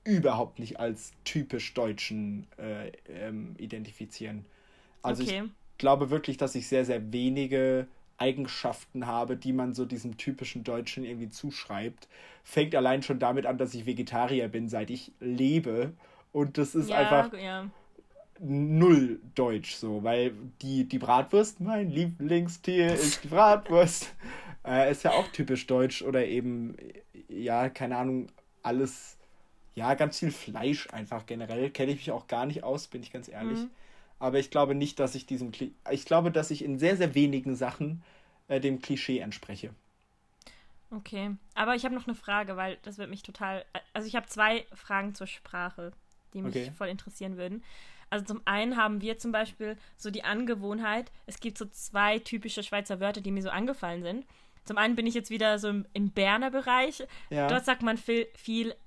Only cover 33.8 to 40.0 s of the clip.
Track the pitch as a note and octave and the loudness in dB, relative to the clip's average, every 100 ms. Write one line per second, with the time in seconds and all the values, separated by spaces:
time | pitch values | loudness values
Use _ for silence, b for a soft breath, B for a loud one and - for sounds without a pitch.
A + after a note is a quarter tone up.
33.8 | b b b b C3 C3+ C3+ D3+ C#3 C#3 | b b b b 0 0 2 2 4 2
34.8 | C#3+ - C3 C3 - B2+ B2 - C3 - | -2 -2 -2 -4 -6 -6 -6 -8 -10 -8
35.8 | - - - E3 E3+ D#3+ D3+ D3 C#3+ C3+ | -4 -4 2 4 4 2 -2 -4 -4 0
36.8 | E3 G3 E3+ C#3 C#3+ C3+ C3+ B2 B2 - | 2 4 2 4 4 2 -2 -2 -2 -2
37.8 | D3 E3 b b b b - C3+ C#3 C3 | -6 -6 b b b b -4 0 0 -2
38.8 | - C3+ - B2+ G#2+ - - G2+ G#2+ A2 | -2 -4 -2 -2 -4 -10 -12 -12 -12 -16
39.8 | _ _ | _ _